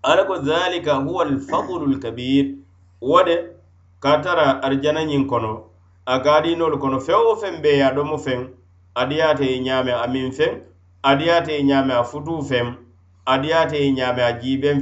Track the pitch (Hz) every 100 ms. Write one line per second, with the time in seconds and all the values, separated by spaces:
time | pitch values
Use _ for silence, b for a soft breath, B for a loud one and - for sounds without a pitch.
0 | 160 175 196 180 139 160 180 175 147 135
1 | 143 180 151 131 - 160 185 170 143 127
2 | 117 117 127 139 139 - - _ _ _
3 | 127 170 175 170 - - _ _ _ _
4 | 139 147 180 170 143 135 135 135 147 156
5 | 156 139 131 117 110 113 - _ _ _
6 | - 127 143 151 156 165 160 143 139 -
7 | 160 170 151 - 202 165 147 143 135 139
8 | 143 147 131 123 127 - _ _ _ 120
9 | 131 151 160 143 135 131 127 131 127 120
10 | 120 131 131 135 147 - - _ _ _
11 | 139 139 165 170 156 147 139 135 131 123
12 | 120 143 147 165 131 123 120 120 - _
13 | _ _ - 135 151 165 151 147 139 131
14 | 127 123 120 117 127 131 143 143